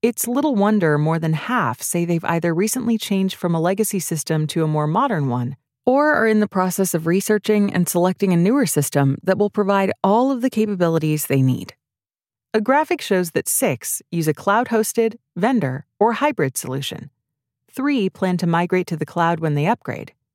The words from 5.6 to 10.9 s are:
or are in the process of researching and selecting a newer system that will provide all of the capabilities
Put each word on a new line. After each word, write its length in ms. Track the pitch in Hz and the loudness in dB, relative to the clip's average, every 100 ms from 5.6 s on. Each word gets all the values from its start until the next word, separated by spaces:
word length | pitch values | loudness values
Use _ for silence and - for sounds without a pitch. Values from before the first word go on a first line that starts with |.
| _ _ - | _ _ 0
or 280 | 262 302 | 2 2
are 140 | 302 220 | 2 2
in 120 | 214 | 2
the 80 | 208 | 0
process 460 | 190 185 180 190 | 0 -2 0 -2
of 140 | 165 160 | 0 0
researching 680 | 185 - 214 - 214 202 | 0 2 0 2 0 2
and 160 | 185 175 | 0 0
selecting 420 | 175 180 190 196 | 2 0 2 2
a 60 | 170 | 4
newer 280 | 180 269 226 | 4 2 2
system 520 | - 143 143 139 135 | 0 0 2 2 0
that 140 | 175 190 | -2 0
will 120 | 208 | 0
provide 420 | - 196 196 196 - | 0 0 2 0 0
all 280 | 190 214 269 | 2 4 2
of 100 | 262 | 0
the 80 | 254 | -2
capabilities 760 | 220 214 196 170 | 0 -2 2 2